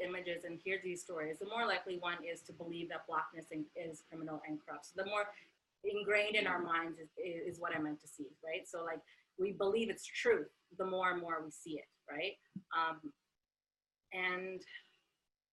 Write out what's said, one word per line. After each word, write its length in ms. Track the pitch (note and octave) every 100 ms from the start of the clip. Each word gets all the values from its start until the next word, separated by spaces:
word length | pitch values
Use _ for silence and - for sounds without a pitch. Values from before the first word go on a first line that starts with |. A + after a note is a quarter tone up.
images 400 | F3+ F3+ F3 E3+
and 160 | F3 E3
hears 180 | F#3+ F#3+
these 180 | F#3 F3
stories, 380 | - E3 D#3 D#3
the 80 | G3+
more 180 | A#3 A3+
likely 320 | F#3 F#3+ F3
one 180 | F3 E3+ E3
is 100 | E3+
to 120 | -
believe 360 | E3 E3+ E3+ E3
that 180 | E3 -
Blackness 400 | D#3 D#3 E3 D#3
in-, 140 | D#3 - F#3
is 280 | E3 - -
criminal 340 | D#3+ D#3+ D3+ D#3
and 120 | D3+
corrupt. 220 | - D3 -
So 160 | F#3
the 60 | G3
more 160 | G#3 G3+ - - _ _ _
ingrained 520 | G3+ G3+ G3+ G#3 G#3 G#3+
in 100 | G3
our 160 | F3
minds 380 | E3+ E3 E3 D#3+
is, 560 | D#3 - F3+ E3+ E3 E3+
is 40 |
what 160 | E3+ D#3+
I 40 |
meant 220 | D3+ D3+
to 60 | -
see, 200 | - C#3 - D#3+
right? 220 | F3+ -
So, 160 | E3+
like, 160 | E3 D#3+ - - _ -
we 160 | G3
believe 360 | F#3+ G3 A3+ A3+
it's 160 | - -
truth, 440 | - B3 F#3+ D3 - _ E3
the 80 | F#3+
more 260 | F#3 F3+
and 100 | F3
more 200 | E3+ D#3+
we 60 | D#3
see 300 | - E3 D3
it, 80 | - _ -
right? 240 | D3 F#3+ - _ - - E3
Um, 220 | E3 D#3 D3+ - _ _ _ _ _ _ _ _ _
and 500 | F#3 F#3 F#3 F#3+ F#3 - - - _ _ _ _ _ _